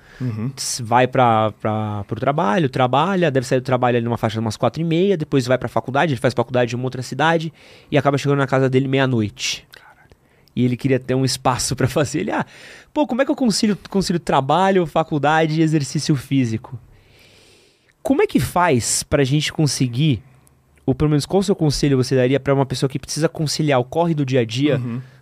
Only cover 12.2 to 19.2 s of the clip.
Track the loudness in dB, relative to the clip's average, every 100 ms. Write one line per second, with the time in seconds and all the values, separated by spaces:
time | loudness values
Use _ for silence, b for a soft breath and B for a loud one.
12.2 | -4 -4 -6 B B B B -2 0 0
13.2 | 0 0 0 2 0 -2 -4 -2 0 -2
14.2 | 0 0 2 2 2 2 0 -2 -2 0
15.2 | 2 2 2 2 2 0 -2 -4 0 -2
16.2 | 0 0 0 -2 -8 -16 -16 b b b
17.2 | b b b b b b b _ 0 2
18.2 | 2 0 0 2 2 2 0 -4 0 0